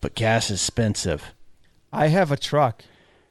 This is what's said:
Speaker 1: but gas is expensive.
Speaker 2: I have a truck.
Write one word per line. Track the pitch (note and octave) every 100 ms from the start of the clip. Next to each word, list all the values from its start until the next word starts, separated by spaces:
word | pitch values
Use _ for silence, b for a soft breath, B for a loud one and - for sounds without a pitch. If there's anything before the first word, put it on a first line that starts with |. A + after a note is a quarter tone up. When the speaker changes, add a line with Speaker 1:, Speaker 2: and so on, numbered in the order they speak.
Speaker 1:
but | -
gas | - A2+ A2+ -
is | F#2+
expensive. | - - A2 G2+ F#2+ D2 - - - - _ _ _
Speaker 2:
I | - D#3
have | F3 E3+
a | C#3+
truck. | - C#3+ C3 - - b b b b